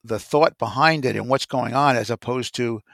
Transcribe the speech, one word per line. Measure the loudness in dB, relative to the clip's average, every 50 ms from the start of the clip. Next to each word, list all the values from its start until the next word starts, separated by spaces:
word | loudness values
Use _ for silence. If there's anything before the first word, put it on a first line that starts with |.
| -8
the | -6 -6 -6
thought | -4 0 2 4 4 2 2 -2
behind | -6 -4 0 2 2 2 2 2 0
it | -2 -2
and | -2 -2 0
what's | 0 0 -2
going | -2 -4 -4 -2 0 0
on | 2 4 4 2
as | 2 0 -2
opposed | -4 -4 -4 -4 -4 -4 -4 -6 -4
to, | -4 -4 -4 -4 -6 -10 _